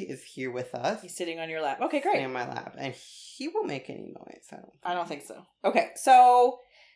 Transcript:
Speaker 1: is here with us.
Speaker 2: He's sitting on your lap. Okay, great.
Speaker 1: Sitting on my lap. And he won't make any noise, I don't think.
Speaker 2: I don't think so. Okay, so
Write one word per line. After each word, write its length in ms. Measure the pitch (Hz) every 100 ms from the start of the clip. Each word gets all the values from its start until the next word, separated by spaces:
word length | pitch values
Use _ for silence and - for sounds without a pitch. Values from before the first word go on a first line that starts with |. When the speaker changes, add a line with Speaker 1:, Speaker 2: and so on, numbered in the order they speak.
| -
Speaker 1:
is 140 | 131
here 260 | - - 131
with 220 | 123 127
us. 280 | - 135 214
Speaker 2:
He's 140 | 180 -
sitting 240 | 175 165
on 100 | 165
your 120 | 160
lap. 180 | 147 135
Okay, 180 | 262 302
great. 140 | 330
Speaker 1:
Sitting 120 | 359 131
on 60 |
my 140 | 127 127
lap. 280 | - - -
And 160 | 135
he 560 | - - - - - 277
won't 180 | 403 403
make 220 | 139 -
any 240 | - - -
noise, 280 | - - _
I 40 | -
don't 100 | -
think. 100 | _
Speaker 2:
I 100 | 175
don't 140 | 180 170
think 160 | 147
so. 200 | - - - _
Okay, 260 | 196 214 - -
so 640 | 269 254 247 247 247 254 - _ _